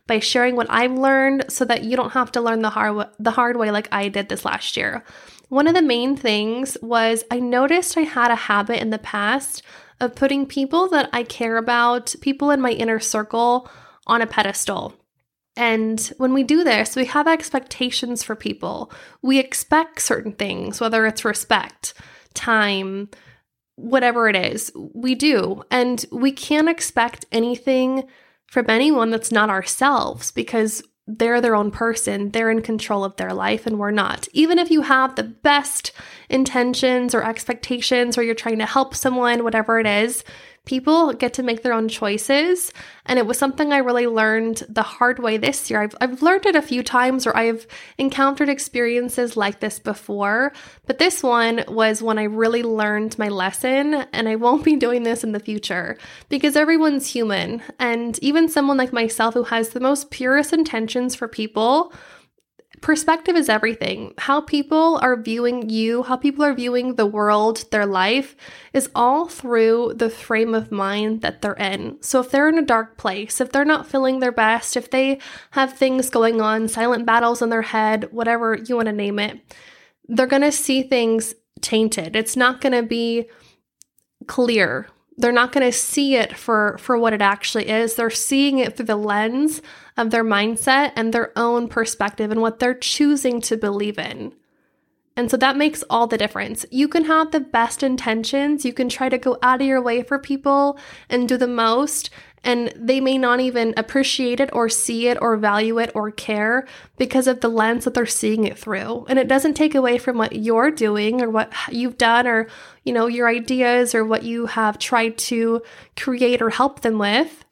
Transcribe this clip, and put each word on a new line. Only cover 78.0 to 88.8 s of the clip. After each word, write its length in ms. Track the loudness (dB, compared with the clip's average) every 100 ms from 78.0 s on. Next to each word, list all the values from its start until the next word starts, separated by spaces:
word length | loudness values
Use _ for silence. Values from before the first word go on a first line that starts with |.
| -4
whatever 460 | -4 0 0 0 -2
you 180 | -2
want 120 | -2 -2
to 60 |
name 280 | -2 -4 -2
it, 180 | -4 -8 _ -20 -20 -20 _ _ -4
they're 180 | 0 4
gonna 240 | 4 2
see 320 | 0 0 -2
things 540 | 2 0 2 0 -2 -12 _ -12
tainted. 560 | -2 0 0 0 -4 -4
It's 200 | -4 2
not 240 | 2 2
gonna 220 | 0 0
be 440 | 0 -2 -2 -2 -4 -12 _ _ _ _ _ _ _ _ -10
clear. 600 | 0 2 2 2 -2 -8 _ _ -2
They're 120 | 2
not 220 | 2 2
gonna 180 | 2 2
see 460 | 0 -2 0 2 2
it 200 | 0 -6
for, 420 | -2 2 0 -2
for 200 | -2 2
what 140 | 2
it 100 | 2
actually 460 | 2 0 -2 -4 0
is. 260 | 0 0
They're 160 | 0 -2
seeing 480 | -2 0 2 2 2
it 180 | 0
through 100 | -2